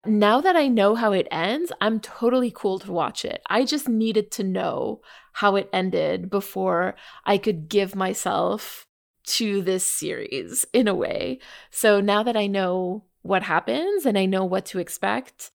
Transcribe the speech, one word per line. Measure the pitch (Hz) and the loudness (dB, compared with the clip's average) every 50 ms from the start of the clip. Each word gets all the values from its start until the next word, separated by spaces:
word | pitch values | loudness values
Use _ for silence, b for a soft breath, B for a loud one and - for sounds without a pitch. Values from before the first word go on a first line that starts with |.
| - | 0
now | - 220 208 208 208 220 247 | 2 2 4 6 6 4 4
that | 302 381 359 | 4 4 4
I | 339 294 269 | 4 4 4
know | 240 226 196 202 214 | 4 4 4 4 4
how | 233 233 214 | 4 2 2
it | 202 185 - - | 2 2 0 -2
ends, | - 160 165 190 233 302 349 339 - - | -2 -4 -2 -2 -2 -2 -4 -6 -4 -2
I'm | - 214 220 220 | -2 0 0 -2
totally | - - - - 233 233 247 262 247 233 | -6 -8 -10 -2 0 2 2 2 0 0
cool | 185 - - 202 190 190 | -4 -4 -4 -2 -2 -2
to | 185 196 | -6 -6
watch | 180 170 151 120 - - - | -2 -2 -2 -2 -4 -6 -8
it. | - - - _ - | -8 -8 -8 _ 0
I | 185 220 269 | 2 2 2
just | 247 302 302 - - | 2 0 -4 -2 0
needed | 226 220 220 226 214 214 208 208 | 0 2 2 2 2 0 0 0
to | - - 202 | -4 -4 -2
know | 190 185 185 180 - - 135 - 214 220 220 B B B B B B B | -2 -2 -2 -2 -2 -2 -2 -4 -4 -6 -8 B B B B B B B
how | - - 202 196 | 0 0 2 2
it | 196 190 - | 2 0 0
ended | - 185 190 190 180 175 156 151 170 190 175 185 | -2 -2 0 0 0 0 0 0 -2 -2 -4 -2
before | 196 202 196 - - 190 190 185 180 170 180 185 196 B B B B B B | -4 -4 -4 -4 -6 -4 -2 0 0 0 0 -2 -4 B B B B B B
I | - 202 196 | 0 0 2
could | - 220 202 160 156 156 | 2 -2 -2 -2 -6 0
give | - 202 196 190 196 | 0 0 0 0 -2
myself | 196 190 185 190 - - 185 - - 170 185 202 214 - - - - - _ _ _ _ _ _ _ _ | -4 -4 -2 -4 -4 -2 -2 0 0 0 0 -2 -4 -6 -12 -16 -16 -20 _ _ _ _ _ _ _ _
to | - - - 233 214 202 196 | -4 -2 -2 0 0 0 0
this | 185 180 185 185 185 | 0 0 0 0 0
series | - - - 151 151 - 131 - - - 135 85 85 - 269 - - | -2 -2 -2 -4 -6 -6 -6 -8 -8 -8 -8 -8 -6 -4 -4 -4 2
in | - 240 254 208 | 2 2 4 4
a | 190 | 2
way. | - - - - - - - 262 254 B B B B B B | 0 -2 -2 -2 -4 -4 -4 -6 -8 B B B B B B
So | - - - 220 208 202 | -8 2 4 6 6 6
now | 202 208 202 208 | 4 2 2 2
that | 220 247 233 | 2 0 0
I | 220 208 | 0 0
know | 202 196 196 190 180 180 185 185 180 185 214 _ _ _ _ | 0 0 0 0 0 0 0 -2 -2 -6 -8 _ _ _ _
what | _ 175 196 185 | _ -2 0 0
happens | 190 - 160 170 - - 233 285 330 392 415 392 302 | 0 2 0 0 0 0 -2 -2 -2 -2 -2 0 0
and | 269 208 | 2 2
I | 196 190 | 2 2
know | 190 185 190 190 | 2 2 0 0
what | 185 180 190 190 | 0 -2 -2 -4
to | - - 190 | -4 -6 -6
expect | 175 175 - - - 196 208 240 254 - _ _ - - _ | -6 -6 -6 -4 -2 -2 -2 -2 -4 -10 _ _ -20 -20 _